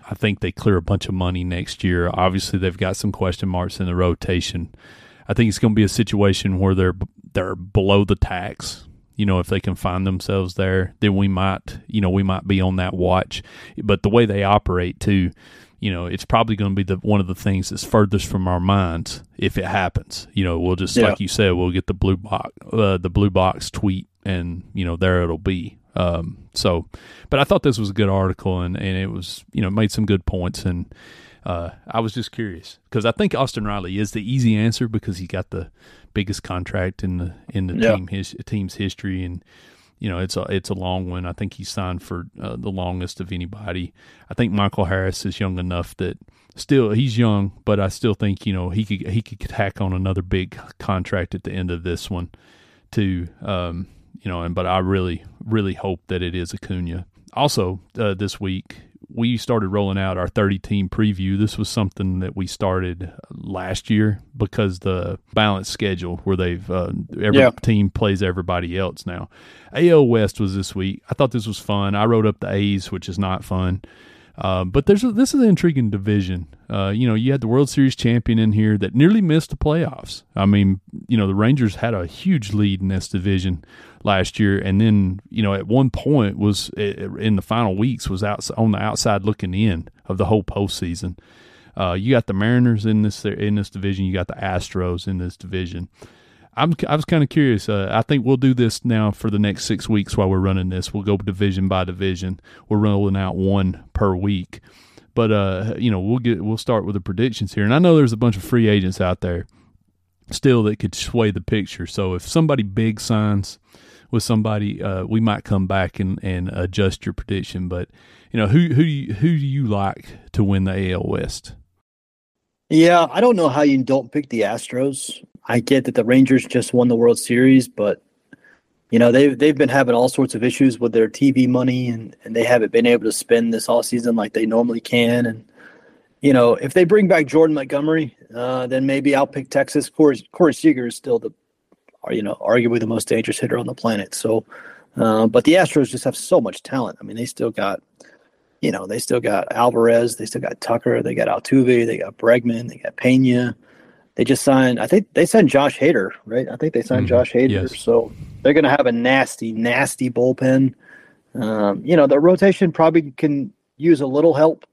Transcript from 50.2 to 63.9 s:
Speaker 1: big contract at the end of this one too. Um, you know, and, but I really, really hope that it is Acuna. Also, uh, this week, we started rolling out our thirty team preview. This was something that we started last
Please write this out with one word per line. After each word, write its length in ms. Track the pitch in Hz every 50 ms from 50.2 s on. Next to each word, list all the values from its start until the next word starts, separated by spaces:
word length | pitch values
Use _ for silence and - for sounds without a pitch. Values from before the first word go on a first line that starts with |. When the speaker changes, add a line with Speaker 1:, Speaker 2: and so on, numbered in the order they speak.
Speaker 1:
big 360 | 90 90 95 95 92 - - - - - - _
contract 560 | - - 98 92 92 - - 92 87 - -
at 80 | 90 -
the 80 | 95
end 180 | 95 95 90 87
of 140 | 87 85 87
this 260 | 90 85 85 - -
one 200 | 101 87 90 - - _ _ _ _ _ _ _ _ _ _ _
too. 380 | - 117 104 95 92 90 85 82 - _
Um, 440 | - 104 98 90 90 85 85 87 95 - _ - _ _ _ -
you 100 | _ 98
know, 120 | 90 85
and, 120 | 85 87 87
but 120 | 92 90
I 120 | 90 92 95
really, 440 | 92 92 98 95 92 90 85 82 - - - _ -
really 300 | 110 110 110 101 95 87
hope 260 | - - 98 92 87 _
that 160 | - 95 90
it 120 | 90 87 85
is 200 | 90 87 85 -
Acuna. 500 | - - - 95 90 87 85 85 92 90 _ _ _ _ - -
Also, 460 | 113 135 147 - 120 98 90 95 90 _ _ _ -
uh, 160 | 113 104 98
this 260 | 92 104 95 - -
week, 380 | 101 95 92 95 - _ - - - _ _ - - _
we 240 | - 117 117 120 123
started 320 | 107 - - 120 110 101 92
rolling 300 | 98 104 101 98 95 98
out 180 | 95 95 92
our 120 | 92 90 87
thirty 300 | _ 110 104 98 98 92
team 300 | - - 107 101 95 92
preview. 500 | - - 110 107 101 92 95 95 98 98
This 200 | 104 104 - -
was 100 | 104 -
something 520 | - 113 104 95 _ - 98 95 92 92
that 140 | 92 92 -
we 120 | 98 95
started 680 | 90 - - 107 95 92 92 92 90 87 87 92 85 - - - _
last 600 | - - - - 95 90 92 92 95 - _ -